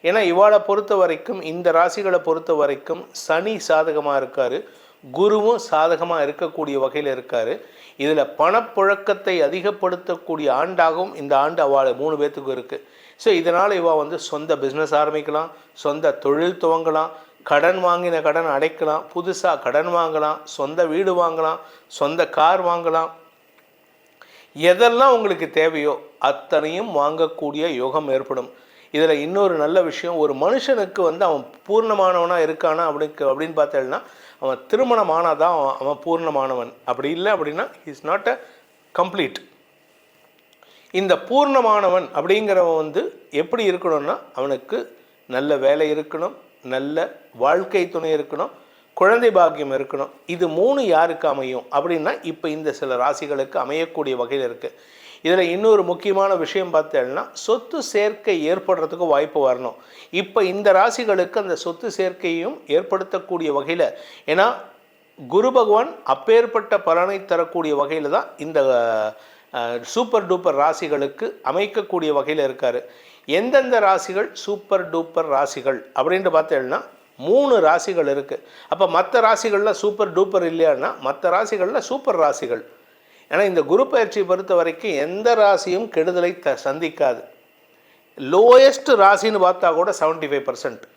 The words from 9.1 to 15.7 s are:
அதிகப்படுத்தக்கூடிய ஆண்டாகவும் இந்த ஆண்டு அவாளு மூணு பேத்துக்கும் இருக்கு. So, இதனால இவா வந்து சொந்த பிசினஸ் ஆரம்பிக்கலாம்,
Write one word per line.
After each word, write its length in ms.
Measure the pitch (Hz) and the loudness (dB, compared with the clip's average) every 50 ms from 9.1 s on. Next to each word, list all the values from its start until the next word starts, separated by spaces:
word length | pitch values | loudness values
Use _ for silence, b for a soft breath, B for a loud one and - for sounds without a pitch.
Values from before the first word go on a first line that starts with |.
| 202 190 - 202 185 170 | -2 -2 0 -2 0 2
அதிகப்படுத்தக்கூடிய 1040 | 147 139 165 185 170 202 202 - - 185 180 180 - - 214 180 - - 165 151 151 143 | 0 0 0 -2 -2 -4 -4 -2 -2 -4 -4 -4 -6 -6 -8 -6 -6 -8 -6 -2 0 0
ஆண்டாகவும் 640 | 123 131 151 175 185 175 170 160 160 165 185 202 - | 2 2 0 -2 2 2 2 2 2 0 -4 -6 -6
இந்த 240 | 156 143 143 143 135 | -10 -2 2 2 2
ஆண்டு 240 | 139 151 165 165 156 | 2 2 2 0 2
அவாளு 300 | 139 139 135 135 135 120 | 2 4 4 2 2 0
மூணு 200 | 123 139 156 156 | 0 -2 -2 0
பேத்துக்கும் 340 | 147 147 143 143 143 135 135 | 0 -2 -2 -2 -6 -8 -6
இருக்கு. 380 | 131 127 123 - - - b b b b b b b | -6 -6 -8 -10 -14 -14 b b b b b b b
So, 180 | b - 233 202 | b 2 2 2
இதனால 380 | 170 165 175 170 175 190 208 | 4 2 2 2 2 2 2
இவா 240 | 208 185 165 170 160 | 2 2 2 2 2
வந்து 220 | 156 147 151 170 165 | 2 0 -2 -6 -8
சொந்த 380 | - - - 147 151 160 160 | -8 -8 -8 -8 -2 -2 -2
பிசினஸ் 380 | 143 135 135 131 151 156 147 156 | -2 -2 -4 -2 -2 -2 0 2
ஆரம்பிக்கலாம், 560 | 147 151 151 156 156 143 - 147 151 160 165 B B B B | 2 2 2 -2 -4 -6 -4 -4 -4 -4 -6 B B B B